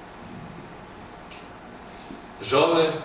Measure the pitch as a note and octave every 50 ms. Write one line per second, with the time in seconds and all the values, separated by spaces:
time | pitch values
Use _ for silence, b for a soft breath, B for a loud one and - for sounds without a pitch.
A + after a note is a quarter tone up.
0 | - - - - - - - - - - - - - - - - - - - -
1 | - - - - - - - - - - - - - - - - - - - -
2 | - - - - - - - - - - C3+ C#3 D#3 E3 E3+ E3 D#3+ D#3 D#3 -